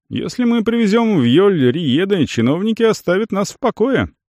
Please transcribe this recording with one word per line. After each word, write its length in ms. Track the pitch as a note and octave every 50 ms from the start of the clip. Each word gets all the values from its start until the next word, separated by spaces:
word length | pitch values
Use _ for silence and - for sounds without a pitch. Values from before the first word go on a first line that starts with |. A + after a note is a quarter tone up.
| _ -
«Если 360 | - - - F3 - - B3
мы 200 | A#3 A#3 A#3 G#3
привезём 540 | A3+ A#3 A#3 A#3 G3+ G3 A#3 A#3 A3 G#3+ E3+
в 60 | A#2+
Йоль 460 | A#2+ B2 D#3+ G3 G3+ G3 E3 C3 B2
риеды, 540 | A#2+ E3 F3+ C#3 A#2+ D3+ F#3+ C#3 G#2 G2 B2+
чиновники 580 | - - - A2+ A#2+ C#3+ E3+ G3 A3 A3 - A3+
оставят 500 | A3+ G#3 - - - F3 F#3+ A3+ - -
нас 200 | F#3+ G3+ - -
в 60 | -
покое». 520 | - A#3+ - - G#3+ C4+ C4 F3+ G#2 D#2+ - _ _ _